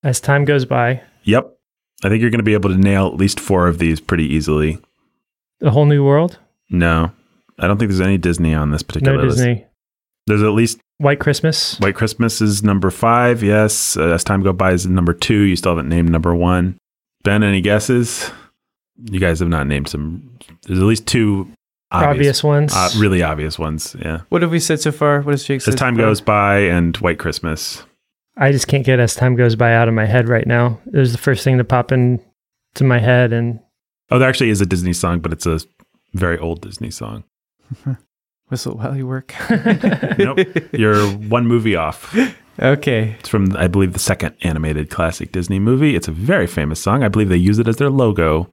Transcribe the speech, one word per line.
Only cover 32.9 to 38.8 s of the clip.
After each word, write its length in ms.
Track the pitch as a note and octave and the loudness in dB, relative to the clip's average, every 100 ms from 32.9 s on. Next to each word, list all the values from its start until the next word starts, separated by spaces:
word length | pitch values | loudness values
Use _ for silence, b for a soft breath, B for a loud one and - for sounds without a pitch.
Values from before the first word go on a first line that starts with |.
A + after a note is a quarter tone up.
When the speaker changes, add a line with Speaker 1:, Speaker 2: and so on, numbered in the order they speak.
| A#2+ | 4
Speaker 1:
head, 340 | A#2 B2 B2 | 4 2 2
and 280 | A#2 A#2 A#2 _ _ _ _ _ | 0 -4 -6 _ _ _ _ _
Speaker 2:
Oh, 80 | B2+ | 2
there 100 | C3 | 2
actually 220 | C3 B2 | 2 2
is 100 | G#2 | 2
a 60 | F#2+ | 2
Disney 260 | F#2 F2+ | 0 0
song, 260 | E2+ F#2 F2 | -2 -2 -2
but 120 | D#2+ | -4
it's 140 | D#2+ F2 | -4 -2
a 140 | D#2+ - _ _ _ _ | -4 -6 _ _ _ _
very 240 | F#2+ F#2 E2+ | -4 -2 -2
old 220 | E2 E2+ | -6 -8
Disney 300 | G2 F#2+ A2+ | -12 -14 -14
song. 340 | - G#2+ G#2+ - | -12 -14 -14 -18
Speaker 3:
<laughs> 680 | _ _ _ _ A#2+ - B2+ _ _ _ _ _ | _ _ _ _ -12 -8 -10 _ _ _ _ _
Whistle 260 | B2+ - | -10 -8
While 200 | A#2+ | -8